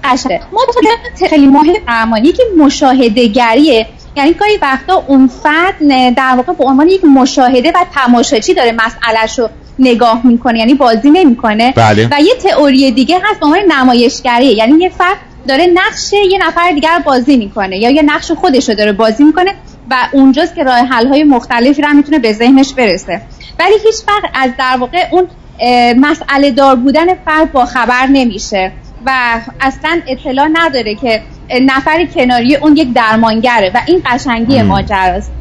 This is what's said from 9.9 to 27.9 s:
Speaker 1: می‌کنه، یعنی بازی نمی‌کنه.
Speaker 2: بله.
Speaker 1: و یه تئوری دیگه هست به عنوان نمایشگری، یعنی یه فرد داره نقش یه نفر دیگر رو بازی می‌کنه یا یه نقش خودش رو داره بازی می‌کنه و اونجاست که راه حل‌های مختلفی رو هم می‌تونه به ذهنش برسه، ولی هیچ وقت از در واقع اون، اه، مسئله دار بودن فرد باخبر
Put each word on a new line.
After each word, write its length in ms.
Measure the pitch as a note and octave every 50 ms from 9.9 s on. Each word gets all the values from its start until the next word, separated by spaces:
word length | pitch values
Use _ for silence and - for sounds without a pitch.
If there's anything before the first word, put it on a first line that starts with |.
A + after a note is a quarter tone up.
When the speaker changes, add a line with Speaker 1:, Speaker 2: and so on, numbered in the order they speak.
| A#3+ G#3+ A#3+ A#3 A3+ A#3 A#3
Speaker 1:
می‌کنه، 360 | B3+ A#3 A#3 - C4 A#3 A3+
یعنی 140 | A3 A3+ D4
بازی 360 | C#4 C#4+ B3 A3+ A3 G#3 C#4+
نمی‌کنه. 640 | D4+ F#4 F#4+ C#4+ A#3 A3+ - A3 G#3 G#3+ A#3 B3 C4
Speaker 2:
بله. 320 | - A#2 G#2+ G#2+ G3 G#3+ -
Speaker 1:
و 100 | C#4 C#4+
یه 120 | D4+ F#4+ B4 B4+ -
تئوری 480 | G4 - - D4+ C#4+ C4 C4 C#4 C4+
دیگه 280 | A3+ C4 B3+ A3 E4 F#4 F#4
هست 160 | G#4 G#4 -
به 60 | E4
عنوان 160 | D4 D4+ F#4 G#4 F#4
نمایشگری، 760 | D#4 C#4 B3+ B3+ B3 A#3+ A#3+ A#3 - - - B3 A#3+ A#3+ B3+
یعنی 380 | C#4 G#3+ G#3 A3 A#3 D4 D#4+ F4+
یه 60 | F#4
فرد 280 | F4+ - F#4 F4 G4 G4 - - - - - -
داره 200 | C4+ C4+ E4+ F4+ F4
نقش 400 | F4+ F#4+ A4 A4 - - - -
یه 260 | G#4 G#4 F#4 F#4 G4 F4+ D#4+
نفر 240 | E4 E4+ E4+ F4+
دیگر 260 | E4+ C#4+ C4 D#4 E4 F4
رو 60 | E4+
بازی 340 | D4+ C4+ B3+ A#3+ D4 D4 B3
می‌کنه 400 | G#3+ G3 - A3+ G3 F#3+ F#3 F#3+
یا 120 | G#3+ A#3+
یه 120 | C4 D#4
نقش 300 | D4+ D4 D4 D#4+ - -
خودش 380 | E4+ D4+ - F#4 C4 B3+ - -
رو 60 | A3
داره 160 | G3 G#3+ G#3+
بازی 320 | G3+ F#3+ A3+ A3 A3 A3 C#4+
می‌کنه 280 | D4+ D#4 F#4 F4+ F#4+ G4 - - - - - - -
و 40 | C4+ B3+ B3 -
اونجاست 440 | - C#4 C4+ C4+ B3+ C4+ E4+ E4 -
که 80 | - D4
راه 160 | C4 B3+ A#3+
حل‌های 440 | A#3+ B3 C4 A#3 A3 C4 C#4+ D4 D#4
مختلفی 580 | D4 C4+ A#3+ A#3 - B3 A#3 A#3 C4 C#4+ C#4
رو 60 | D4 D4
هم 100 | D4 C#4+
می‌تونه 220 | C#4 - D4 D#4
به 140 | A3+ A3 G#3+
ذهنش 400 | G#3+ A#3 B3 C4+ C4+ C4+ C4+ -
برسه، 480 | C4 B3 G#3 F3 G3 - - F3 G3 - - - - - - - -
ولی 140 | E4 F#4 G#4+ G#4 F#4
هیچ 100 | A4 A4 - - -
وقت 240 | G4+ G#4 G4 - -
از 180 | C4 C4+ B3+ B3 -
در 200 | C4 B3+ B3+ B3+
واقع 300 | B3 B3 D#4+ F4 F4+ -
اون، 160 | - F4+ F#4 F4 - - - - - -
اه، 340 | - A#3+ B3 B3 A#3+ A#3+ A#3+
مسئله 580 | B3 C#4 D4 D#4 - - - C#4 C4+ C#4+ C#4+
دار 240 | A#3+ B3 C#4 C4+ C4
بودن 300 | A#3+ A#3+ C#4 B3+ D4+ E4 F4 F#4 F4+ -
فرد 260 | E4 D4+ D#4 D#4+ -
باخبر 540 | - C4 A#3+ A#3+ - C4 A#3 A3